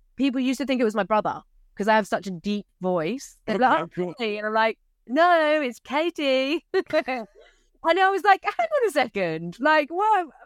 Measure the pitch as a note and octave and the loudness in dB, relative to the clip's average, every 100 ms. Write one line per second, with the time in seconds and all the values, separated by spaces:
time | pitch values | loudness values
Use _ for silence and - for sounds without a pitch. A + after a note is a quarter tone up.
0 | _ - C4+ B3+ B3+ B3+ C4+ B3+ A3+ G#3+ | _ -2 -2 0 -2 -2 -2 0 0 0
1 | F#3 G#3+ E3 C#3+ - _ _ - G#3 A3 | 0 0 0 -6 -12 _ _ -4 2 2
2 | G3+ G#3 F#3+ F3 G3+ G#3 - _ F#3 F3+ | 2 -4 -6 -8 -6 -6 -8 _ -2 -2
3 | D#3+ C4 - - - G#3+ B3 D4 - - | -2 -6 -12 -12 -4 2 2 2 -2 -6
4 | F3+ D#3+ A3+ G#3 G#3+ A3 A3+ - _ _ | -8 -6 -6 -4 -2 0 0 -2 _ _
5 | - C4 F4 E4+ D4+ D#4 C4 A3 - C#4 | -4 2 4 4 4 0 -2 -6 -6 -2
6 | E4+ E4 C#4 C4 C4+ D#4+ - F#4+ - D#4 | -2 -2 0 2 0 -4 -2 -4 0 -2
7 | - B3+ G#3 - - _ _ _ D#4+ E4+ | -2 -6 -10 -18 -20 _ _ _ 0 2
8 | F#4+ G4 G4+ F#4+ - - E5 D5+ A4+ D4 | 2 2 2 2 0 -4 -2 0 0 0
9 | A#3 G3 E3+ D#3+ E3+ F3 D4 D#4 D4 E4+ | -2 -2 -4 -4 -8 -2 2 2 0 -2
10 | G#4+ G4+ D#4+ - | 2 2 0 -12